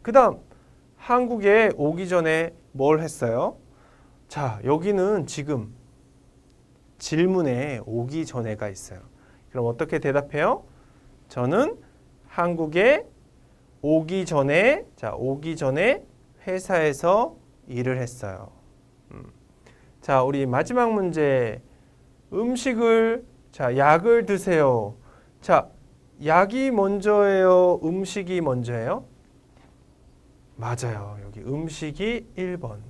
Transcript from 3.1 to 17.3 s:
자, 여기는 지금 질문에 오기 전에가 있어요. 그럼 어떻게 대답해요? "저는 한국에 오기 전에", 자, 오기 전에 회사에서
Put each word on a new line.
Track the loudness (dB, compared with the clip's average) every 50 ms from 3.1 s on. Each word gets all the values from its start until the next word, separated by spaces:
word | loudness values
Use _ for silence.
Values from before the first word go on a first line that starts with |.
| -6 -4 -2 -2 0 0 -2 -2 -4 -8 -16 -20 _ _ _ _ _ _ -20 _ _ _ _
자, | _ -8 -6 -6 -6 -6 -4 -2
여기는 | 0 0 0 0 -2 0 0 0 0 0 -2 -4
지금 | -6 -8 -8 -6 -6 -6 -6 -6 -8 -14 -20 -20 _ _ _ _ _ _ _ _ _ _ _ _ _ _ _ _ _ _ _ _ _ _ -16
질문에 | -10 -4 0 0 2 2 2 0 0 0 -2 -2 -4 -6 -8 -10 -10
오기 | -8 -6 -6 -6 -6 -6 -8 -8
전에가 | -8 -8 -8 -6 -6 -6 -8 -8 -10
있어요. | -10 -14 -16 -18 -20 -20 -20 -20 -20 _ _ _ _ _ _ _
그럼 | -6 -4 -4
어떻게 | -2 -2 -4 -4 -4 -2 -2
대답해요? | -2 0 0 0 -2 -2 -2 -2 0 0 0 -2 -6 -12 -20 -20 _ _ _ _ _ -20 -20 _ _ _
"저는 | -6 -4 -2 0 2 2 0 0 -2 -8 -14 -20 _ _ _ _ _ _ _
한국에 | -10 -4 -2 -2 -2 -2 -2 -4 -2 0 2 4 4 4 4 0 -6 -18 _ _ _ _ _ _ _ _ _ _ _ _ _ -2
오기 | 0 0 0 0 -2 -4 -4 -4
전에", | -2 0 0 2 2 2 4 4 4 2 2 -2 -10 _
자, | -10 -8 -8 -6
오기 | -6 -4 -6 -6 -6 -6 -8 -6
전에 | -4 -2 -2 0 2 2 0 0 -2 -6 -14 _ _ _ _ _ _ -8
회사에서 | -8 -8 -6 -4 -2 0 2 2 0 0 0 2 2 2 2 2 -2